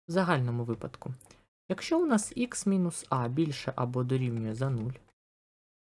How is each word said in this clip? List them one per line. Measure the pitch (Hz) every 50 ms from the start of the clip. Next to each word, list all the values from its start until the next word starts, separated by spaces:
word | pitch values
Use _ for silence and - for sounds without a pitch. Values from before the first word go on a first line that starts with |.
| _ -
В |
загальному | 165 180 190 170 175 143 123 120 117 120 120
випадку. | 117 117 110 - - - - - - 127 - - - - - _ _ _ _ _ -
Якщо | 185 185 - - 330 330
у | 359
нас | 320 254 208 208 - - - 247 247
х | - - -
мінус | 202 196 190 180 175 165 - - -
а | - 131 120 120
більше | 127 143 165 151 139 - - - 127
або | - 123 123 123 127 127
дорівнює | 123 131 131 131 123 117 117 113 110 110
за | 117 131 135
нуль, | 135 113 110 120 131 - - _ _ _ _ _ _ _ _ _ _ _ _ _ _ _ _